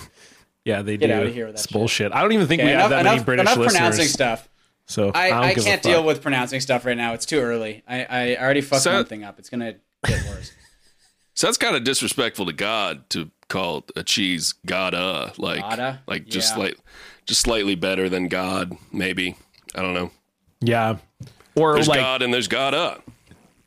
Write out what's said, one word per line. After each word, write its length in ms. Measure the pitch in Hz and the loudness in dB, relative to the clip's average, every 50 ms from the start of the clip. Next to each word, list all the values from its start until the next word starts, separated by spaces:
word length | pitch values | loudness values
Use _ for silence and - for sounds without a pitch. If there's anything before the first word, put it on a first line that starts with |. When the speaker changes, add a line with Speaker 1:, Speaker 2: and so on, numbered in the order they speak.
| - - _ _ - - - - _ _ _ _ - | -20 -20 _ _ -20 -20 -20 -20 _ _ _ _ -2
Speaker 1:
Yeah, 160 | 113 107 101 | -2 -2 0
they 160 | 101 104 107 104 | 0 -2 -2 0
Speaker 2:
Get 100 | - 110 | 2 2
Speaker 1:
do. 40 | 113 | 2
Speaker 2:
outta 160 | 104 107 117 | 2 0 0
here 160 | 120 123 113 | -2 -4 -8
with 80 | 110 107 107 | -8 -8 -8
that 20 | |
Speaker 1:
It's 80 | 104 - | -6 -2
Speaker 2:
shit. 40 | - | 0
Speaker 1:
bullshit. 380 | 104 110 113 - - 104 101 | 0 0 0 0 0 0 0
I 120 | - 135 170 | 2 2 2
don't 80 | 208 | 4
even 160 | 220 214 180 131 | 4 4 4 4
think 120 | 165 160 151 | 4 4 4
Speaker 2:
Okay, 80 | 147 | 4
Speaker 1:
we 20 | 139 | 4
have 160 | 131 196 - | 4 4 4
Speaker 2:
enough, 0 | |
Speaker 1:
that 140 | 139 - 175 | 4 4 4
many 120 | 196 226 127 | 4 4 2
Speaker 2:
enough, 80 | 113 135 | 2 2
Speaker 1:
British 140 | 123 123 - | 2 4 4
Speaker 2:
enough 100 | 208 247 | 4 4
pronouncing 440 | 120 117 123 - 175 170 170 160 160 160 | 4 4 4 4 4 4 2 2 2 2
Speaker 1:
listeners. 80 | 139 - | 2 2
Speaker 2:
stuff. 360 | - 131 117 113 - - _ _ _ _ _ _ _ _ - | 2 0 0 0 -2 -6 _ _ _ _ _ _ _ _ -6
Speaker 1:
So 240 | - - 104 101 98 | -2 0 0 2 2
Speaker 2:
I, 120 | 170 180 | 2 2
Speaker 1:
I 40 | 185 | 2
don't 80 | 117 117 127 | 4 4 4
Speaker 2:
I 100 | 185 190 | 2 2
Speaker 1:
give 100 | 120 104 | 2 2
a 40 | 202 | 2
Speaker 2:
can't 160 | 196 180 - | 2 2 2
deal 140 | - 175 165 | 4 4 4
Speaker 1:
fuck. 80 | 160 156 | 4 2
Speaker 2:
with 140 | 147 143 - | 2 0 0
pronouncing 360 | 151 139 127 123 120 135 127 | -2 0 0 0 -2 -4 -4
stuff 260 | 131 - 127 123 123 | 0 0 0 0 0
right 120 | 127 120 120 | -2 -2 -2
now. 160 | 120 117 117 | -2 -2 -4
It's 140 | 113 - - | -4 -4 -2
too 100 | 160 147 | 0 0
early. 440 | 123 120 117 113 110 107 107 110 - - | 0 0 -2 -2 -4 -6 -10 -12 -12 -8
I, 160 | 123 127 127 | -8 -6 -6
I 320 | - 123 123 123 123 123 - | -4 -2 -2 0 0 0 0
already 240 | 127 131 139 143 | 2 2 2 2
fucked 200 | 139 139 143 135 | 0 0 0 2
Speaker 3:
So 120 | 135 175 185 | 2 2 2
Speaker 2:
one 100 | 196 - | 2 0
thing 180 | - 113 104 104 | -2 -6 -14 -14
up. 140 | 101 - - | -16 -18 -20
It's 140 | - - | -16 -12
gonna 240 | - 120 117 113 101 - _ _ _ _ - - | -8 -8 -8 -8 -10 -12 _ _ _ _ -4 -2
get 180 | - - - | -2 -2 -2
worse. 260 | - - - - - - _ | -6 -8 -12 -14 -16 -20 _
<laughs> 760 | _ _ _ _ _ _ _ _ _ _ _ _ _ _ - | _ _ _ _ _ _ _ _ _ _ _ _ _ _ -4
Speaker 3:
So 100 | - - | -2 0
that's 140 | 190 240 - | 0 0 0
kinda 200 | - 233 180 135 | 0 0 0 0
disrespectful 680 | 117 127 131 - 127 98 - - 120 113 - - 98 87 | 0 0 -2 0 -2 -2 -2 -2 -2 -2 -2 -4 -4 -4
to 60 | 78 | -4
God 540 | 71 98 104 113 110 101 90 78 69 - - | -2 -2 -2 0 0 -2 -2 -4 -8 -10 -8
to 180 | - 90 80 78 - _ _ - | -8 -8 -8 -8 -12 _ _ -8
call 380 | - 95 92 87 78 71 - - - | -6 -4 -4 -4 -4 -6 -8 -10 -10
a 60 | 82 | -8
cheese 540 | 82 - - - 98 92 90 80 76 - - _ - | -4 -2 -2 0 0 0 -2 -2 -4 -4 -6 _ -6
Gouda, 680 | 85 90 92 95 92 90 87 90 95 87 76 62 - - - | -4 -2 -2 -2 -2 -2 -2 -2 -2 -4 -4 -6 -8 -8 -8
like, 240 | - 90 82 78 | -6 -6 -4 -6
Speaker 2:
Gouda? 400 | 98 107 113 117 123 131 131 - - - | -6 -6 -6 -6 -6 -6 -8 -10 -10 -10
Speaker 3:
like, 180 | - 78 76 | -8 -8 -8
just 240 | - - 95 - - | -6 -4 -2 -2 -2
Speaker 2:
Yeah. 60 | - | 0
Speaker 3:
slight-, 220 | - 98 90 - - _ - - - - - - - _ - | -2 -4 -4 -6 -8 _ -20 -20 -20 -20 -20 -20 -14 _ -2
just 140 | - - | 0 0
slightly 340 | - 117 117 110 101 101 98 | 2 2 2 2 0 0 -2
better 340 | 85 95 95 95 92 95 92 | 0 -2 -2 0 0 0 0
than 180 | 92 92 92 87 | 0 -2 -2 -2
God, 480 | 92 92 92 92 95 95 90 90 90 - - - | -2 -4 -4 -2 -4 -4 -4 -6 -8 -14 -16 -10
maybe. 440 | - 92 92 95 92 92 92 87 85 - - _ _ _ _ - - | -6 -4 -4 -2 -2 -2 -4 -4 -6 -10 -16 _ _ _ _ -14 -8
I 80 | 95 92 | -6 -4
don't 100 | 92 90 | -4 -2
know. 160 | 90 90 85 - _ _ _ _ _ _ _ _ - | -4 -4 -6 -8 _ _ _ _ _ _ _ _ -4
Speaker 1:
Yeah. 360 | 120 120 117 117 113 110 110 87 - _ _ - - - - - _ _ - | 0 0 2 2 2 0 -2 -4 -8 _ _ -20 -20 -20 -20 -20 _ _ 0
Or 220 | 151 160 156 151 | 2 4 4 4
Speaker 3:
There's 120 | 151 156 151 | 4 4 4
Speaker 1:
like 120 | 147 135 | 4 4
Speaker 3:
God 240 | 131 131 131 127 127 | 2 2 0 0 0
and 100 | 120 120 | 2 2
there's 140 | 127 113 90 | 0 0 0
Gouda. 540 | 113 123 135 135 135 151 170 120 - - - - - _ _ - - - _ _ _ _ _ | 0 0 0 2 0 0 0 -2 -4 -8 -14 -20 -20 _ _ -20 -20 -20 _ _ _ _ _